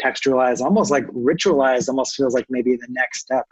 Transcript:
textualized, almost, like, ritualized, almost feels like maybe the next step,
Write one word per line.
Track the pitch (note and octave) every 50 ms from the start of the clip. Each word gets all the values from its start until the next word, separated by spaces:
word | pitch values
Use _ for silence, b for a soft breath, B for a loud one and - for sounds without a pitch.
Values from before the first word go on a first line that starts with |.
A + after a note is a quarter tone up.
textualized, | - C3 B2 - - C#3 C3 B2+ B2+ B2 A#2+ G#2+
almost, | B2 D3 G3+ A3 - -
like, | D3 C3+ -
ritualized, | - - B2 A#2+ C3+ E3+ F3 - G3 E3 C#3 C3+ C3 C3 B2 A#2
almost | - C3 C3+ B2+ - -
feels | - C#3 B2+ A#2
like | B2+ A2 -
maybe | B2+ B2 A#2 B2+ B2+
the | A#2+ A#2+ A#2+
next | B2 B2+ B2+ - - -
step, | - - C3 C3 - -